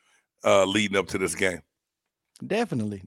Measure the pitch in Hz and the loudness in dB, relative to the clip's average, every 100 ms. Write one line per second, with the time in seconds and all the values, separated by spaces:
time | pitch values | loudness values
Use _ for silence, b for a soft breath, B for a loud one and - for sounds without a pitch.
0 | _ _ _ _ 107 101 95 110 104 98 | _ _ _ _ 4 4 4 2 0 0
1 | 95 98 92 80 95 85 - _ _ _ | -2 -2 -4 -2 -2 -4 -12 _ _ _
2 | _ _ _ - 127 202 240 139 107 101 | _ _ _ -14 -6 -4 -2 -4 -6 -8